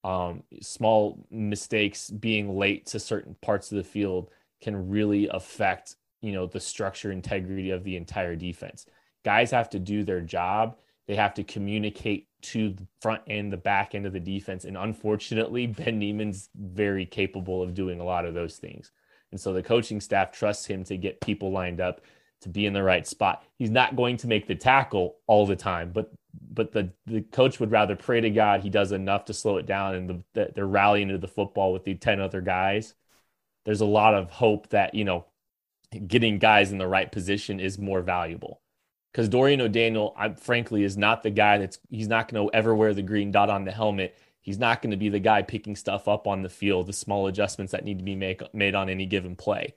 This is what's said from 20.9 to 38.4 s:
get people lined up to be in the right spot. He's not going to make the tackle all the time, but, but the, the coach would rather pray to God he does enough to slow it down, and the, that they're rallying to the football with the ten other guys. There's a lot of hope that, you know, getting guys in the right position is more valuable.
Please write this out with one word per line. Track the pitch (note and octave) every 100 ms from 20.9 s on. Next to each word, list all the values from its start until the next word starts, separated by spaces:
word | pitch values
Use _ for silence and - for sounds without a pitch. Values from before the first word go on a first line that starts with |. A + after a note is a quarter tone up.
| F#2+
get | F#2 -
people | - G2+ G2
lined | F#2+ F2+ F2
up | F2+ - _ _ _ _
to | -
be | F#2+ G#2
in |
the | G2
right | F#2+ F2+ -
spot. | - G2 - _ _
He's | A2+
not | A#2 B2+ B2+
going | B2 B2
to | A#2
make | G#2+ -
the | E2+
tackle | C3 C3+ C3 G2+ F2+ - -
all | G#2+ G2
the | F#2
time, | G2 F2 E2+
but, | F#2+ - - _ - -
but | A2+ A2
the, | A2 F#2 - -
the | A2
coach | - - C3 -
would | A2
rather | A2 G2+ G2
pray | - A#2+
to | A2+
God | G#2+ G#2 G2+
he | G2
does | G#2 G2
enough | G2 F#2+ G2 -
to | G#2+
slow | A2 F#2+
it | -
down, | G2 G2 F#2
and | F2+
the, | F2 -
that | A2+ G2+ -
they're | G2
rallying | G2 G2+ G#2 G2
to | F#2+
the | F#2
football | - G2 - F#2+
with | F#2
the | G2 F#2
ten | - G2
other | F#2+ F#2+
guys. | F2+ F#2 F#2+ G#2 A2 _ _ _ _ _ _ _ -
There's | G#2
a | G#2
lot | G#2+ G#2+
of | G2+ F2+
hope | - A#2 G#2 -
that, | G#2 F#2+
you | G#2+
know, | G2+ F2 - _ _ _ _ _ _ G2+ G2
getting | A#2 A#2 G2+
guys | A2 G#2+ G2
in | G2
the | F#2
right | F#2+ F#2
position | G#2+ F2+ G2+ - G2
is | F#2+ G2
more | G2 F#2+
valuable. | F2+ F2+ E2 E2+